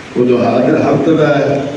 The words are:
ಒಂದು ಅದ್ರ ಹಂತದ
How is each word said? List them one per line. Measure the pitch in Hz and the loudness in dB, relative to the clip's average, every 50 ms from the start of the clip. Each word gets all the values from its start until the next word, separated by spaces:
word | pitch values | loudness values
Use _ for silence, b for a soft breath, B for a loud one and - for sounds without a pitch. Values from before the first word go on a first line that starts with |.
| - - - - | -18 -8 -4 -2
ಒಂದು | 123 123 123 117 | 0 2 2 2
ಅದ್ರ | - - - 131 127 - 156 - - - | 2 0 0 0 0 2 0 0 0 0
ಹಂತದ | 143 - - 165 160 156 151 147 143 139 135 139 139 131 - - - | 0 0 2 2 2 2 2 2 2 0 0 0 -2 -2 -4 -6 -8